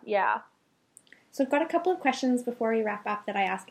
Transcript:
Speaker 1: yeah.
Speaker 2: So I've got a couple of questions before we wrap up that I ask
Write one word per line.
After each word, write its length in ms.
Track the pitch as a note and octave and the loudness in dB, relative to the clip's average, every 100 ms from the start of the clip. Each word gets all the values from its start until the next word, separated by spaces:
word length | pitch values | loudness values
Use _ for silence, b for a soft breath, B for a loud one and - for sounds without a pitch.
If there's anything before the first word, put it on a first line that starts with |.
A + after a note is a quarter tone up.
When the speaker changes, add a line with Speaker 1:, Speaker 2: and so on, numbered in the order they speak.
| A3 | -2
Speaker 1:
yeah. 340 | G3+ F#3 A3 - _ _ _ _ - _ b b | 2 2 0 -4 _ _ _ _ -20 _ b b
Speaker 2:
So 140 | - C4 | -2 2
I've 40 | |
got 120 | D4 | 2
a 60 | D#4+ | 2
couple 260 | E4+ F4+ | 0 0
of 80 | F4+ | 0
questions 420 | C4+ B3 C4 B3 | 0 0 0 0
before 300 | A#3+ A#3+ A3+ | -2 -2 0
we 80 | A3+ | 0
wrap 260 | G#3+ G#3 G#3 | 0 -4 -6
up 180 | G#3 - | -6 -4
that 120 | G3+ | -2
I 60 | |
ask 260 | F#3+ F#3 - | 0 -2 -6